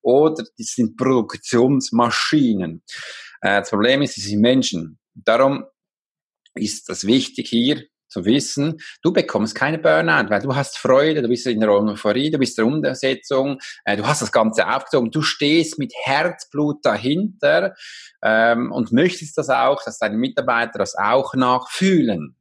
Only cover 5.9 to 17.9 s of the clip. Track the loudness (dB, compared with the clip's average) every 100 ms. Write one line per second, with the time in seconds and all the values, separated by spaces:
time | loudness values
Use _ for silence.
5.9 | _ _ _ _ _ _ -6 -6 -6 -10
6.9 | -6 2 2 0 -8 -2 0 0 -2 -6
7.9 | _ _ -4 0 0 0 -4 -4 -4 -14
8.9 | -4 0 0 0 -2 -2 -2 -4 0 2
9.9 | 2 2 0 0 -2 0 -2 -4 -4 2
10.9 | 4 4 0 -2 -2 -2 0 2 4 2
11.9 | -2 -2 0 -2 -2 -2 0 0 0 -2
12.9 | -2 -2 -4 -2 -2 -2 -6 -12 -10 -4
13.9 | -2 -2 -2 0 2 2 2 0 -2 0
14.9 | 0 0 -2 -2 0 2 2 0 -6 -8
15.9 | -8 -2 -2 -2 -6 -8 -2 -2 0 0
16.9 | 0 0 -2 -4 0 2 2 0 -8 -20